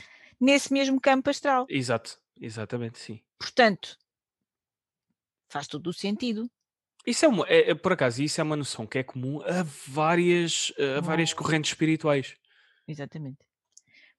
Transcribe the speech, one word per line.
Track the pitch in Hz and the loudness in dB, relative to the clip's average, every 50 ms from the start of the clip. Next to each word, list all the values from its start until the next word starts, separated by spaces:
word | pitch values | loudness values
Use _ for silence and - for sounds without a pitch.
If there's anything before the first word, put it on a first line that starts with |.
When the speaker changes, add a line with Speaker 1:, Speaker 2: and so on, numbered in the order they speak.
| - - - - - - _ - | -20 -20 -20 -20 -20 -14 _ 2
Speaker 1:
nesse | 247 269 277 277 - - | 4 4 4 4 2 2
mesmo | 269 269 277 269 269 262 | 0 0 2 2 0 2
campo | - 277 262 262 262 285 | 4 4 4 4 2 0
astral. | 277 - - 285 269 254 254 - | -2 0 0 0 2 2 0 0
Speaker 2:
Exato, | 156 139 123 123 120 113 - - - _ _ _ _ - | -2 -2 0 0 -2 -2 -2 -6 -20 _ _ _ _ -14
exatamente, | - 117 107 113 107 - 123 123 117 113 117 - | -14 -12 -10 -10 -8 -6 -6 -8 -8 -8 -12 -14
sim. | - - 107 110 _ _ _ - | -16 -16 -16 -16 _ _ _ -12
Speaker 1:
Portanto, | - - - - 240 214 185 - - - - _ _ _ _ _ _ _ _ _ _ _ _ _ _ _ _ _ _ _ _ _ _ _ _ _ _ _ _ _ _ - | -12 -2 4 4 4 4 4 0 -8 -16 -20 _ _ _ _ _ _ _ _ _ _ _ _ _ _ _ _ _ _ _ _ _ _ _ _ _ _ _ _ _ _ -10
faz | - 143 143 - | -10 -10 -10 -8
todo | - 147 160 170 | -10 -8 -8 -8
o | |
sentido. | 175 - - 196 208 - 254 240 214 214 233 247 _ _ _ _ _ _ _ _ _ _ - | -8 -4 -4 -4 -4 -2 -4 -4 -4 -4 -6 -8 _ _ _ _ _ _ _ _ _ _ -6
Speaker 2:
Isso | 240 233 - - | -4 0 4 4
é | 311 | 4
uma, | 226 165 - - | 4 4 4 6
é, | 165 165 151 - | 6 6 6 6
é, | 170 | 2
por | 151 - 190 | 2 2 0
acaso, | 185 - 139 123 113 127 | 2 2 2 2 2 0
isso | 147 151 - - | -2 -2 0 -2
é | 156 | -2
uma | 151 151 | 0 0
noção | 151 139 - - - 110 | -2 -4 -6 -8 -10 -8
que | 104 - 131 | -6 -6 -6
é | |
comum | 131 - - 131 123 131 143 147 | -6 -6 -8 -8 -6 -6 -6 -6
a | - - 170 185 180 151 139 - - | -4 -4 -2 -2 -2 -4 -8 -14 -14
várias, | 139 131 156 151 160 175 175 175 175 175 175 170 165 - - - - - - 143 135 131 | -8 -2 0 2 2 4 4 4 4 2 2 0 -2 -2 -4 -4 -4 -4 -4 -2 -2 -2
a | 143 | -2
várias | 165 160 160 170 165 151 | -2 -2 0 0 0 -2
Speaker 1:
Uau. | - - | -2 -4
Speaker 2:
correntes | 151 151 160 156 147 - | -2 0 0 0 0 -2
espirituais. | - - 160 156 160 151 - 151 143 139 127 - - _ _ _ _ _ _ _ _ _ _ | -4 0 0 0 0 0 2 2 0 0 0 -4 -12 _ _ _ _ _ _ _ _ _ _
Speaker 1:
Exatamente. | - 151 147 139 - - 160 147 131 135 - _ _ _ _ _ _ _ - _ _ _ _ - _ _ | -14 -12 -12 -12 -12 -12 -12 -12 -12 -14 -16 _ _ _ _ _ _ _ -20 _ _ _ _ -20 _ _